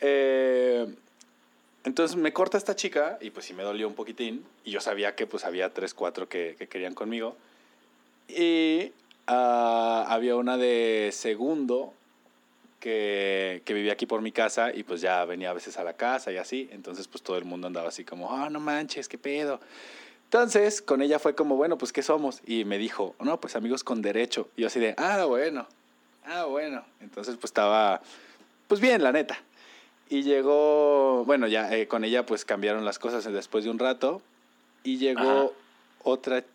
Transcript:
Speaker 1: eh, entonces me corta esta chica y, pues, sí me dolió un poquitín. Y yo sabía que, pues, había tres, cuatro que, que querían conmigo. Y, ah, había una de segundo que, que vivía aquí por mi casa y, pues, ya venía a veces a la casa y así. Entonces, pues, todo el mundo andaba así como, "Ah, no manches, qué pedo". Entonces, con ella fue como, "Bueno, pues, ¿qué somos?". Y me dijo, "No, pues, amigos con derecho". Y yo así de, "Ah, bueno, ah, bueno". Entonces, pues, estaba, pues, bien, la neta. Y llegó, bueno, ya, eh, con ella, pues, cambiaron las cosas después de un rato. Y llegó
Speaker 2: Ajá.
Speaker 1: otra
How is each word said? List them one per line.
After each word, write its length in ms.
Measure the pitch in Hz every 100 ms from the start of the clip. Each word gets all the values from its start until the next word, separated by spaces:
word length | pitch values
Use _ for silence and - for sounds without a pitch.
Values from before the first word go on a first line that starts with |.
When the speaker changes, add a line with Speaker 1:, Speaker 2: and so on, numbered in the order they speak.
Speaker 1:
eh, 840 | 139 139 135 131 131 127 127 120 113 - _ _ _ _ _ _ _ _
entonces 320 | 131 135 160 175
me 140 | 156
corta 240 | 175 185 202
esta 180 | 208 196
chica 420 | 190 151 156 214
y, 80 | -
pues, 140 | 92 87
sí 80 |
me 100 | 92
dolió 240 | 101 107 107
un 80 | 107
poquitín. 500 | 107 117 117 127 - _
Y 80 | 110
yo 80 | 101
sabía 360 | 113 101 101 -
que, 120 | 104
pues, 160 | 101 87
había 280 | 90 92
tres, 200 | - 92
cuatro 360 | - 87 92 92
que, 260 | 90 85 -
que 100 | -
querían 260 | 95 90
conmigo. 420 | 92 110 117 113 - _ _ _ _ _ _ _ _ -
Y, 600 | 170 170 165 160 165 196 - _ _ -
ah, 760 | 123 123 120 117 117 113 113 -
había 280 | 113 123 120
una 180 | 123 127
de 520 | 127 117 113 110 104
segundo 800 | - 117 107 135 156 127 127 147 - _ _ _ _ _ _ _ -
que, 840 | 117 110 104 101 98 95 95 87 -
que 80 |
vivía 200 | 104 104
aquí 120 | 101 117
por 160 | 113
mi 100 | 110
casa 420 | 117 113 - 120
y, 100 | -
pues, 180 | 101 85
ya 220 | 92 90 87
venía 240 | 90 90
a 40 |
veces 240 | 87 - 90
a 60 |
la 100 | 87
casa 380 | - 120 131 104
y 60 | 92
así. 320 | - 131 131
Entonces, 360 | 101 92 92 95
pues, 160 | -
todo 140 | - 90
el 80 | 90
mundo 220 | 90 90
andaba 220 | 87 85
así 140 | - 85
como, 260 | 90 90
"Ah, 160 | 131 151
no 100 | 151
manches, 480 | 151 147 147 143 -
qué 100 | 127
pedo". 420 | 143 143 147 127 - - - - - - -
Entonces, 560 | 233 240 208 208 208
con 200 | - 135
ella 180 | 143 151
fue 160 | 151 147
como, 200 | 151 135
"Bueno, 200 | 160 143
pues, 140 | 123
¿qué 100 | 143
somos?". 380 | 135 156 139 127 -
Y 180 | 113 101
me 120 | 101
dijo, 380 | 113 - 92 -
"No, 200 | 139 160
pues, 160 | - 113
amigos 280 | 117 131
con 180 | - 117
derecho". 460 | 101 110 120 120 - -
Y 60 |
yo 60 | 110
así 120 | 123
de, 140 | 110 -
"Ah, 280 | 180 202 160
bueno, 420 | 120 160 139 113 _ _ _ _ _ 147
ah, 200 | 175 156
bueno". 400 | 143 151 127 - _
Entonces, 340 | 104 101 101 120
pues, 140 | 113
estaba, 520 | - 104 107 104 131 - - - - _ _ -
pues, 120 | 208
bien, 240 | 254 220
la 80 | 131
neta. 280 | 151 135 - - _ - - - _ -
Y 120 | 139
llegó, 1000 | 139 139 135 147 151 151 147 143 135 127 120
bueno, 220 | 139 113
ya, 280 | 107 110 113
eh, 120 | 107
con 160 | 113
ella, 220 | 110 123 120
pues, 200 | 107 -
cambiaron 380 | 101 104 107 104
las 120 | -
cosas 280 | 117 120 107
después 380 | 98 - 110
de 60 | 110
un 60 | 117
rato. 420 | 131 123 131 190 - _ _ _ _ _
Y 140 | 135 127
llegó 240 | 135 123
Speaker 2:
Ajá. 280 | 135 139 135 - - _ _ _
Speaker 1:
otra 400 | 131 131 131 127 -